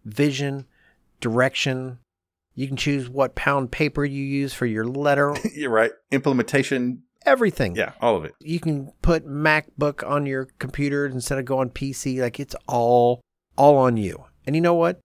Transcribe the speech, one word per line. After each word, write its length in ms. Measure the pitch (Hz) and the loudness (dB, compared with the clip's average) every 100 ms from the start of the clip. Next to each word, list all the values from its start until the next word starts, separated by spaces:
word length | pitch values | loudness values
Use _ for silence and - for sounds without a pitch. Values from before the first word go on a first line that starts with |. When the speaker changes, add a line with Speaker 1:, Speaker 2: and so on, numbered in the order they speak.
Speaker 1:
Vision, 600 | 110 107 147 135 143 139 131 _ _ _ _ _ | -10 0 0 0 -6 -8 -14 _ _ _ _ _
direction. 760 | 120 117 131 - - 131 131 123 _ _ _ _ _ | -2 0 0 0 -4 -4 -8 -14 _ _ _ _ _
You 140 | - 135 | -10 -8
can 80 | 135 | -4
choose 320 | 147 143 123 | -2 -2 -4
what 240 | 135 131 | -2 -2
pound 360 | - - 139 123 | 0 -2 -2 -2
paper 320 | - 151 147 | -2 -2 0
you 200 | 143 139 | -4 -4
use 300 | 139 139 139 | -4 -4 -4
for 120 | - | -4
your 200 | 123 107 | -2 -2
letter. 480 | 117 135 143 143 143 147 | -4 -2 2 2 2 -2
Speaker 2:
<laughs> 80 | - | -6
You're 160 | 147 139 | -6 0
right. 200 | 110 113 - _ | 2 2 -2 _
Implementation. 920 | 135 139 127 - 143 131 131 123 127 _ _ | 0 2 0 0 0 0 -2 -2 -6 _ _
Speaker 1:
Everything. 500 | - 262 220 - 107 | 2 4 2 0 -4
Speaker 2:
Yeah, 180 | 92 95 - | -2 -6 -2
all 140 | 120 | 0
of 80 | 95 | 0
it. 100 | 78 _ | -2 _
Speaker 1:
You 200 | 151 165 | -8 -4
can 340 | 160 147 139 _ | -4 -4 -8 _
put 240 | 170 160 156 | 0 0 -2
MacBook 800 | 139 156 156 - - 147 143 - | -2 2 2 0 -4 -4 -4 -4
on 180 | 147 | -2
your 220 | 143 135 131 _ | -2 -6 -8 _
computer 460 | 131 - 143 143 143 | -10 -4 -2 -2 -2
instead 300 | 127 - 135 | -6 -4 -6
of 60 | |
going 240 | 127 131 127 | -2 -2 -2
P 200 | - 139 | -4 -8
C. 300 | 131 139 127 | -6 -4 -2
Like, 180 | 120 - | -4 -4
it's 160 | 135 - - | -12 -12 -4
all, 540 | 123 117 123 120 123 _ _ _ - | 0 4 6 6 2 _ _ _ 6
all 200 | 143 139 | 6 8
on 200 | 127 113 | 4 2
you. 280 | 98 - - _ | -2 -6 -18 _
And 100 | - | -2
you 60 | 156 | 2
know 140 | 170 | 2
what? 240 | 170 170 180 | 4 2 -2